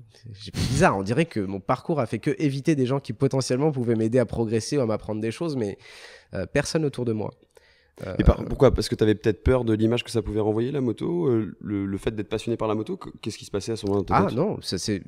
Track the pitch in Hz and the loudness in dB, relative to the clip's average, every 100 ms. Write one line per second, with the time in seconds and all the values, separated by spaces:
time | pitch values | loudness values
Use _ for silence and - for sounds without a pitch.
0 | - - 110 98 101 - - 131 175 101 | -20 -20 -20 -18 -10 -4 0 4 4 4
1 | 98 120 165 - 95 98 - 127 - 156 | 0 0 0 -2 -4 -4 -2 -2 -2 -2
2 | 117 113 - - 151 139 135 151 123 139 | -2 -2 -2 0 0 0 0 2 2 0
3 | - 117 139 135 127 127 156 135 117 113 | -4 0 0 2 0 2 2 2 2 2
4 | 110 123 117 - 117 110 - 147 117 107 | 4 2 2 0 0 0 0 0 0 -2
5 | - 107 113 113 170 135 104 - - - | -4 -4 -4 -4 -4 -2 -2 -4 -12 -20
6 | - - _ 95 90 143 143 165 151 - | -20 -20 _ -8 -4 -2 0 0 -2 -2
7 | 120 110 107 - _ _ _ _ _ - | -2 -2 -4 -10 _ _ _ _ _ -14
8 | - 92 - - - - 131 - 107 117 | -6 2 4 4 2 4 6 6 0 2
9 | 110 104 117 104 - 127 120 107 113 117 | 4 4 2 2 4 4 4 2 4 2
10 | - 117 104 104 107 107 120 147 127 104 | -2 -2 -2 0 0 0 0 -2 -2 -2
11 | - 175 156 117 107 - - 101 98 98 | -2 -2 2 2 0 -6 -6 -4 -2 -4
12 | - 107 101 110 - 117 113 107 110 185 | -4 -6 -4 -4 -2 -2 0 -2 -4 -8
13 | - - - - - 101 - 113 101 101 | -10 -12 -10 -10 -6 -6 -4 -4 0 0
14 | 90 107 196 113 190 151 - 92 - 101 | 2 2 2 0 -2 -4 -6 -6 -4 -4